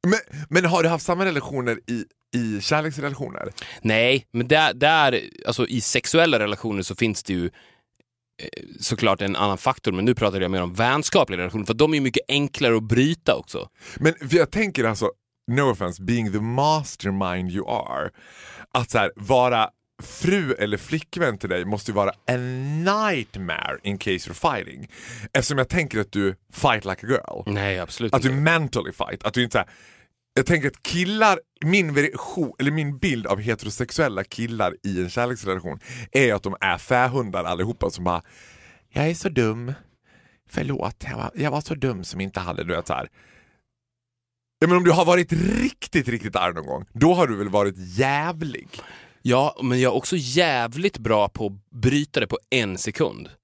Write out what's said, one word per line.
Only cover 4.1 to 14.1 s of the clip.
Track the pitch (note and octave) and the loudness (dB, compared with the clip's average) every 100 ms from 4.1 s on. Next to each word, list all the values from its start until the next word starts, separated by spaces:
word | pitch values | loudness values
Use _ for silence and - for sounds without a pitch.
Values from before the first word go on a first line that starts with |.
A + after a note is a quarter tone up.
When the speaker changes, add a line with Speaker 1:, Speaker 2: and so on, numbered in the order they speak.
| C3+ - | 2 0
Speaker 2:
men | A#2 B2 | -4 2
där, | D3+ D#3 | 4 4
där, | A#2 D3 D#3+ C#3+ A#2+ G#1+ - - | 4 4 6 4 2 -4 -8 -6
alltså, | A#2 B2 | -2 0
i | B2 | 0
sexuella | - B2+ - D#3+ E3 B2 | 0 0 2 4 4 4
relationer | G#2 G#2 A2+ G2+ | 0 -2 -4 -4
så | F2+ | -4
finns | F#2+ A2+ G2+ | 0 0 0
det | - | -2
ju, | F#2 F2 | -2 -2
eh, | - - _ _ _ _ _ _ _ - - - - | -6 -20 _ _ _ _ _ _ _ -14 -14 -16 -8
såklart | - A2 A2 G2 | -4 0 2 2
en | G2 F#2+ | 0 0
annan | G2+ F#2+ | 0 2
faktor, | - B2+ - | 0 0 -2
men | F#2 | 0
nu | G#2+ | 0
pratar | B2 G#2+ F#2+ | 2 0 0
jag | F#2 | -2
mer | F#2+ | -2
om | F2+ | -2
vänskapliga | F2+ A#2 C#3 D3+ G3 C3+ F#2 | 0 0 2 2 2 2 0
relationer, | F2+ A2 G2+ | -4 -4 -4
för | |
de | A2+ D3+ | 2 4
är | |
ju | D#3 | 4
mycket | C3+ A2 - | 0 -2 0
enklare | C#3+ C#3+ - C3+ A2+ | -2 -2 0 2 2
att | |
bryta | A2 A2+ C#3 E3 - E2+ | 2 2 2 2 0 0
också. | - - - _ - - | -2 -10 -10 _ -18 0
Speaker 1:
Men | D#3 | 2